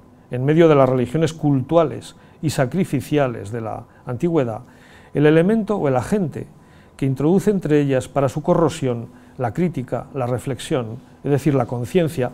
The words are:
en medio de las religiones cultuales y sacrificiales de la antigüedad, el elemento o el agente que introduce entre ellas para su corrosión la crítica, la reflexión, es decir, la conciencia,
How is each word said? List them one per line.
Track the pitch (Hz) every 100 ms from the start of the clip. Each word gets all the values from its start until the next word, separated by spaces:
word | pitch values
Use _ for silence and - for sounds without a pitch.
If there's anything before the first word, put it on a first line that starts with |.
| - - -
en | 123
medio | 135 156 165
de |
las | 147 131
religiones | 131 123 160 160
cultuales | - 147 139 120 165 151 117 - - - -
y | 156
sacrificiales | 139 127 170 165 135 - 147 135 113 101
de | 117
la | 110 107 113 -
antigüedad, | - 123 175 165 117 107 123 - - - -
el | 143
elemento | 151 160 180 226 208 202
o | 151
el | 127
agente | - 208 160 - - - - - - -
que | 135
introduce | 131 147 185 208
entre | 196 151 151
ellas | 143 131 -
para | 139 139
su | 156
corrosión | 147 170 165 - 131 117 110 - - -
la | 120
crítica, | 131 175 156 120 127 139
la | 139 120
reflexión, | 123 - 123 - 147 113 123 - -
es | 139
decir, | 139 160
la | 139 117
conciencia, | 120 120 185 160 - 123